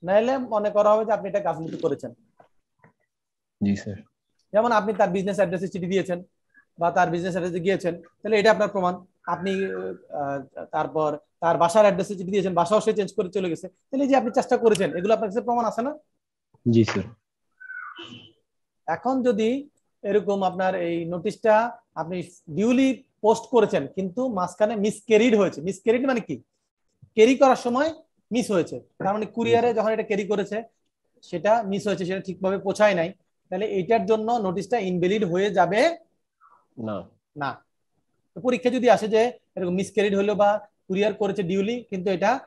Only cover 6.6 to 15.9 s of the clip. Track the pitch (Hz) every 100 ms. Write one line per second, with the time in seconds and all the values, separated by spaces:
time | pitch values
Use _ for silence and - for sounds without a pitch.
6.6 | _ _ 170 175 180 170 180 180 175 175
7.6 | 175 185 180 170 - _ 208 214 208 214
8.6 | 208 202 180 180 - _ - 180 185 190
9.6 | 190 185 185 180 - 147 143 139 131 -
10.6 | - 160 147 143 151 147 _ _ 170 170
11.6 | - 220 208 185 190 202 180 202 185 175
12.6 | 170 214 220 202 190 - 185 202 185 160
13.6 | 185 _ _ 269 277 269 240 240 - 247
14.6 | 226 208 185 156 180 220 220 202 226 240
15.6 | 220 214 247